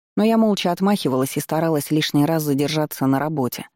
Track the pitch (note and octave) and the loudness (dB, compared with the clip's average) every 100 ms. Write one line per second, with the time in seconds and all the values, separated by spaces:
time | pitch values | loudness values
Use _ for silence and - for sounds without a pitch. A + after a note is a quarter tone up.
0 | _ - G#3+ A3+ A3 G3 F3+ F3 G3 G#3 | _ 0 2 4 2 2 -2 0 0 0
1 | D3+ C3 C3+ - - D#3 E3 D3+ - D3+ | 0 0 0 -4 -4 -2 0 0 0 -2
2 | D3 D3 D3 E3 D3+ C#3 C#3+ D#3 D3+ - | 0 2 2 0 0 0 0 -2 -4 -2
3 | C3+ C3+ D3 D3+ B2 - - | 0 0 0 -2 -4 -4 -12